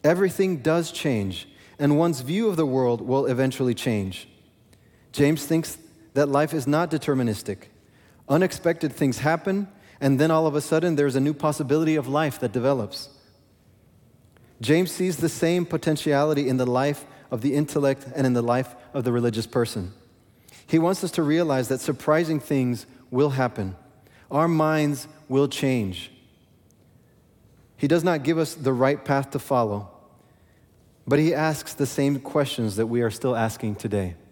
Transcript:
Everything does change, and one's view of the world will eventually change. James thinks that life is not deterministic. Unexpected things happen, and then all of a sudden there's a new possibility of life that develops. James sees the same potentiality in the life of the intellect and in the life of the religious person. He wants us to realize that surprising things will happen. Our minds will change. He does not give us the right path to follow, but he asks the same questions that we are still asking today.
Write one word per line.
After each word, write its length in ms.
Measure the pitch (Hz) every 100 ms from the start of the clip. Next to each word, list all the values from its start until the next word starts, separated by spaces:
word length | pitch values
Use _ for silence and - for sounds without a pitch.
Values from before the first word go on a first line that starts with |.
Everything 540 | 147 175 190 175 190 165
does 340 | 151 165 160
change, 560 | - 147 117 98 90 - - - -
and 220 | 143 147
one's 220 | 170 139
view 260 | 127 190 226
of 80 | 165
the 100 | 151
world 360 | 131 127 117
will 260 | 101 135 135
eventually 480 | 123 131 - 127 113
change. 520 | 131 107 95 92 - - _ _ _ - _ _ _
James 340 | - 143 156 -
thinks 320 | 165 160 - - - -
that 160 | - 147
life 240 | 139 151
is 120 | 160 127
not 240 | 151 170
deterministic. 760 | 156 - 131 120 104 - 98 - _ _ _ - _ -
Unexpected 680 | - 185 - 170 165 151
things 260 | - 143 113
happen, 480 | 139 165 196 196 196 - - -
and 200 | 139 135
then 120 | 160
all 160 | 160 160
of 80 | 147
a 60 |
sudden 340 | - 160 175 147
there's 200 | 143 131
a 60 |
new 120 | 139
possibility 600 | 151 156 147 135 151 160 156
of 120 | 127
life 320 | 147 156 -
that 120 | 123
develops. 580 | 123 127 135 104 - - - _ _ _ _ _ _ _ _ _ _ _ _ - _
James 300 | - 160 185
sees 260 | - 185 147
the 120 | 160
same 360 | - 165 180 170
potentiality 840 | 160 - 151 156 139 151 143 131
in 80 | 127
the 80 | 123
life 400 | 123 143 143 - - -
of 100 | 120
the 120 | 135
intellect 540 | 139 151 151 139 135 - 143
and 100 | 131
in 80 |
the 80 | 120
life 340 | 120 123 131 - -
of 100 | 143
the 80 | 123
religious 340 | 120 120 110 107
person. 480 | 123 117 110 92 - _ _ _ _ - - -
He 140 | 165
wants 240 | 170 190
us 80 | 175
to 120 | -
realize 440 | 147 160 165 131 120
that 120 | 131
surprising 600 | - 131 - 156 165 151
things 460 | - 139 127 117 - - -
will 200 | 127 147
happen. 440 | 135 127 - 95 92 - _ _ - -
Our 180 | 139 165
minds 600 | 160 156 156 147 139 - - -
will 200 | 131 143
change. 640 | - 139 127 98 90 - - _ _ _ _ _ _ _ _ _ _ _ _ _ _ _ -
He 100 | 143
does 160 | 170
not 180 | 170 160
give 160 | 135 160
us 160 | 151
the 200 | - 135
right 300 | 127 135 143
path 280 | - 139 135
to 80 | 143
follow, 500 | - 127 110 101 98 - - _ _ _ _ _ _ _ _ _ -
but 100 | 143
he 160 | 156
asks 400 | 147 160 147 -
the 140 | - 135
same 320 | - 139 139
questions 560 | - 151 139 - 110 98
that 100 | 113
we 160 | 120
are 80 | 117
still 260 | - 131 117
asking 400 | 113 - 110 101
today. 380 | 110 101 90 85 -